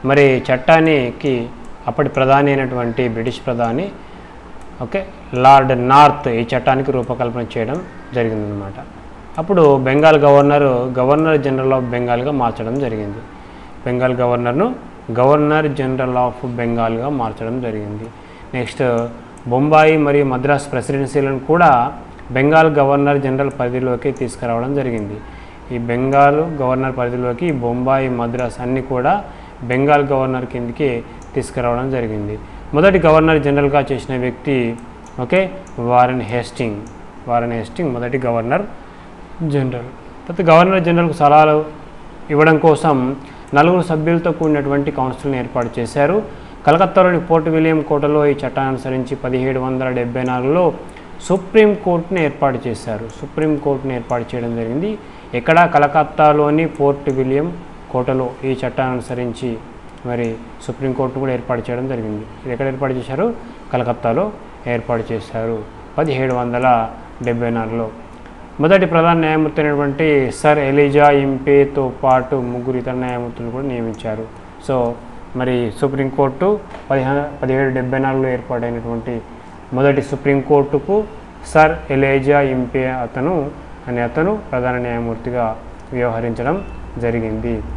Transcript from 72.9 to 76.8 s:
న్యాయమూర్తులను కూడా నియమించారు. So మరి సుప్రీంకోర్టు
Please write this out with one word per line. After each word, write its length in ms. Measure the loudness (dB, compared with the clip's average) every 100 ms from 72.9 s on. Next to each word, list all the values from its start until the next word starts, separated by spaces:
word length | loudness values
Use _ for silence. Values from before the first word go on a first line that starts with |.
న్యాయమూర్తులను 580 | -4 -4 -4 -6 -8 -8
కూడా 140 | -6
నియమించారు. 640 | -6 -4 -6 -6 -8 -8 -10 -14 -20 -14 -4
So 220 | 0 0 -4 -14 -16 -10 -4
మరి 360 | -2 0 -2 -2
సుప్రీంకోర్టు 800 | -2 0 -2 0 0 0 0 0 -6 -18